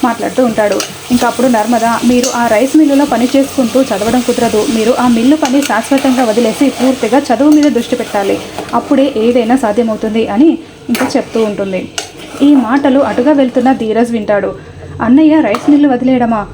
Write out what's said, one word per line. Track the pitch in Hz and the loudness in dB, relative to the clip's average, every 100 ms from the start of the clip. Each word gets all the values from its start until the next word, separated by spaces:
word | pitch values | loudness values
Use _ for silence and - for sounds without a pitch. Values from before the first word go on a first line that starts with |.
మాట్లాడుతూ | 247 220 208 208 247 | -2 -2 -4 0 0
ఉంటాడు. | 220 208 202 - - - | 0 0 0 -4 -10 -2
ఇంకా | 247 240 | 0 0
అప్పుడు | 233 254 | 0 0
నర్మద, | 226 214 240 226 | 0 0 0 0
"మీరు | 233 240 247 254 240 | 0 0 0 0 -2
ఆ | 233 | 0
రైస్ | 214 269 311 | 2 2 2
మిల్లులో | 302 277 285 | 4 2 2
పని | 233 247 269 | 0 0 0
చేసుకుంటూ | 269 - 240 247 | 0 -2 0 0
చదవడం | 269 196 214 247 | 0 -2 0 0
కుదరదు, | 240 240 226 214 214 226 | 0 -2 0 0 0 0
మీరు | 214 247 | 0 0
ఆ | 247 | 2
మిల్లు | 226 247 302 | 2 2 2
పని | 277 269 | 2 0
శాశ్వతంగా | 277 214 226 269 269 254 | 0 -2 0 0 2 0
వదిలేసి | 247 208 226 - 277 | 0 2 0 0 -2
పూర్తిగా | - 254 254 220 247 | 0 -2 0 0 0
చదువు | 277 226 294 | 0 2 4
మీద | 302 | 4
దృష్టి | 294 233 233 254 | 4 0 -2 -4
పెట్టాలి, | - 208 196 202 - - - | -4 -4 -2 -4 -6 -12 -6
అప్పుడే | 240 - 269 277 220 | -6 0 0 0 0
ఏదైనా | 226 247 226 262 | 0 2 2 0
సాధ్యమవుతుంది" | 226 208 226 214 220 220 220 | 0 0 -2 -2 -2 -2 -2
అని | 202 320 330 - - - | 2 2 2 -8 -18 -6
ఇంకా | 233 262 254 | -4 -2 -4
చెప్తూ | - 233 | -4 -2
ఉంటుంది. | 220 196 196 185 - - - - - - | -2 -2 -6 -6 -8 -12 -12 -18 -18 0
ఈ | 285 285 | 4 4
మాటలు | 226 277 285 262 | 2 0 2 2
అటుగా | 269 202 247 | 0 0 2
వెళ్తున్న | 294 262 254 247 | 2 2 0 0
ధీరజ్ | 262 220 220 233 | 0 -2 0 0
వింటాడు. | 233 208 208 190 185 - - - - | -2 -2 -2 -2 -8 -16 -18 -16 -6
"అన్నయ్య | 220 262 311 311 | 2 4 6 4
రైస్ | 311 302 - | 2 -2 2
మిల్లు | 285 294 | 2 4
వదిలేయడమా?" | 247 254 254 233 226 196 | 2 0 0 0 -2 -6